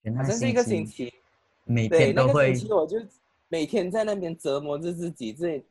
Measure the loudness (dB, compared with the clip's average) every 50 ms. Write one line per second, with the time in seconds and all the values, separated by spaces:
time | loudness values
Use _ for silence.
0 | -8 -6 -4 -2 -2 -2 -2 -2 -2 0 2 0 2 2 -2 -2 -4 -8 -10 -10
1 | -10 -10 _ _ _ _ _ _ _ _ _ _ _ 0 0 0 2 4 6 6
2 | 6 6 6 4 4 4 6 4 4 4 2 0 -2 0 2 2 2 0 -4 -6
3 | -6 -8 _ _ _ _ _ _ _ -6 -4 -4 -2 0 0 -2 0 0 -2 -2
4 | 0 -2 -2 -4 -4 -6 -8 -6 -4 -2 -2 -2 -2 -4 -6 -4 -4 -6 -6 -6
5 | -8 -8 -8 -8 -10 -10 -6 -4 -4 -4 -4 -6 -10